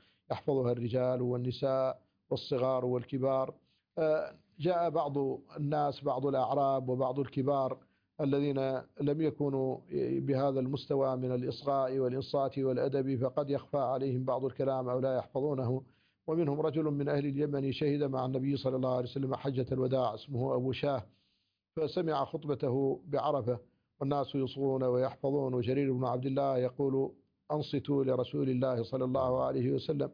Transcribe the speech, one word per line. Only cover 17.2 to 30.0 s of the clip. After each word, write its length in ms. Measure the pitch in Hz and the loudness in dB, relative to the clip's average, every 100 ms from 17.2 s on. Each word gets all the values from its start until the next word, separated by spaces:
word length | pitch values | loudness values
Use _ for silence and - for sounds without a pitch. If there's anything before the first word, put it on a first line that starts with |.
| 143 | 0
اليمن 460 | 139 147 139 135 | 0 0 0 -2
شهد 300 | 127 151 143 | 0 2 2
مع 240 | 143 131 131 | 0 0 -2
النبي 300 | 131 135 139 | 0 0 0
صلى 200 | 131 131 | 0 0
الله 160 | 127 | 0
عليه 160 | 127 123 | 0 -2
وسلم 260 | 139 135 | -4 -2
حجة 320 | 135 127 123 123 | -2 -2 -2 0
الوداع، 420 | 131 127 131 117 | 0 2 2 0
اسمه 400 | 113 - 120 135 | -2 -6 -2 0
أبو 180 | 127 131 | 0 -2
شاه، 340 | 127 143 131 - _ _ _ _ _ _ 160 | -2 -2 -2 -6 _ _ _ _ _ _ -4
فسمع 480 | 147 185 165 143 | -2 -2 0 0
خطبته 760 | 131 151 147 139 135 135 135 - 156 | -2 -4 -4 -2 0 2 0 -2 -2
بعرفة 520 | 139 143 139 113 120 - _ _ - | -2 0 0 0 -2 -6 _ _ -6
والناس 340 | 139 143 135 | -2 0 -2
يصغون 480 | 139 127 135 135 131 | -2 -4 -2 0 2
ويحفظون، 720 | 127 123 131 - 135 143 135 | 2 2 0 -2 -2 0 0
وجرير 380 | 127 113 135 139 | 0 0 0 0
بن 120 | 127 | 0
عبد 220 | 127 127 135 | 0 -2 -2
الله 320 | 135 139 127 | 0 2 2
يقول: 540 | 127 - 139 135 139 - _ _ - | 0 0 0 0 0 -6 _ _ -4
"أنصتوا 520 | 151 147 143 - 139 | -4 -2 -2 0 2
لرسول 460 | 131 127 120 151 135 | 2 2 0 0 2
الله 320 | 127 131 120 | 2 2 0
صلى 220 | 113 131 | -2 -2
الله 400 | 127 131 127 127 | 0 2 2 2
عليه 280 | 131 131 127 | 2 2 2
وسلم". 380 | 135 - 143 | 0 0 -2